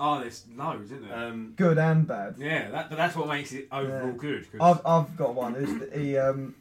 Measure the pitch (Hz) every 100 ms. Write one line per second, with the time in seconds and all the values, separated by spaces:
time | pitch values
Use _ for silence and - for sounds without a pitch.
0 | 147 143 117 - 120 117 156 113 101 135
1 | 104 117 117 113 110 - 180 156 160 160
2 | 151 110 98 - 147 160 101 139 160 156
3 | 170 165 151 147 139 131 - 139 135 131
4 | 127 120 147 117 - - 170 165 160 165
5 | 151 - 131 123 117 123 139 - 143 143
6 | 143 135 135 135 135 -